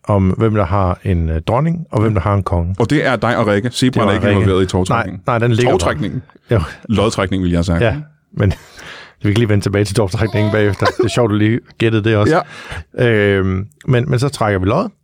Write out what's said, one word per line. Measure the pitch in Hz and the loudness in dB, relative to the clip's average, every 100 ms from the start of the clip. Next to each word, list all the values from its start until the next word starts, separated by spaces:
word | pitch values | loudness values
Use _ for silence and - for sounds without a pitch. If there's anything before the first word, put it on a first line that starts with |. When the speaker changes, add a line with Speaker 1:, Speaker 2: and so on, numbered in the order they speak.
Speaker 1:
om, | - 101 95 | -2 2 2
hvem | 95 113 | 2 0
der | 107 90 | 2 0
har | 101 92 90 | 0 0 -2
en, | 110 87 80 | -2 0 0
øh, | 80 | -2
dronning, | 82 117 160 170 160 | -2 0 0 -2 -4
og | 117 | 0
hvem | 110 | 0
der | 107 | 0
har | 107 | 0
en | 101 | 0
konge. | 92 87 85 95 | 0 -2 -2 -2
Speaker 2:
Og | 117 | 0
det | 147 127 | 0 0
er | 120 | 0
dig | 113 110 | 0 0
og | 107 | 2
Rikke. | 101 120 | 0 0
Zebraen | - 127 | 0 0
Speaker 1:
Det | 123 | 2
Speaker 2:
er | 107 | 0
Speaker 1:
var | |
Speaker 2:
ikke | 98 101 | 2 2
Speaker 1:
Rikke. | 98 | 2
Speaker 2:
involveret | 92 92 | 2 2
i | 95 | 2
tovtrækningen. | 95 92 120 101 90 - | 0 0 -2 -4 -8 -2
Speaker 1:
Nej, | 117 | 0
nej, | 120 | 2
den | 113 | 2
ligger | 123 | 2
Speaker 2:
Tovtrækningen. | 185 - 120 104 131 - - - | 2 0 -2 -4 -6 -12 -18 -2
Speaker 1:
bare. | 117 | -2
Jo. | 78 - - | -2 -8 -4
Speaker 2:
Lodtrækningen, | 101 101 110 95 95 | 0 0 0 -2 0
ville | 90 | 0
jeg | 87 | 0
have | |
sagt. | 87 85 | 0 0
Speaker 1:
Ja, | 95 147 151 _ _ | 0 -2 -8 _ _
men | - 101 - - - - | -2 -2 -2 -8 -20 -20
<laughs> | - - _ | -20 -20 _
vi | 107 | -2
kan | 101 | 0
lige | 113 | 2
vende | 104 | 0
tilbage | 98 101 | 0 0
til | 104 107 | 0 0
tovtrækningen | 101 - 113 101 107 | -2 -2 -4 -2 0
bagefter. | 107 104 98 - | 0 0 0 -2
Det | - | 0
er | 113 | -2
sjovt, | - 117 | 0 0
du | 104 | 2
lige | 104 117 - - | 0 0 -6 -4
gættede | 117 110 | 0 0
det | 107 107 | 2 2
også. | 107 165 - - - - - - | 2 0 -2 -12 -16 -14 -12 -2
Speaker 2:
Ja. | 123 | 0
Speaker 1:
Øhm, | 107 101 98 95 95 101 _ - | 2 2 2 0 -2 -6 _ -2
men, | 123 117 | 0 0
men | 123 | 0
så | 139 | -2
trækker | - 110 98 | -2 -2 0
vi | 92 | 0
lod | 139 214 - | -2 -2 -8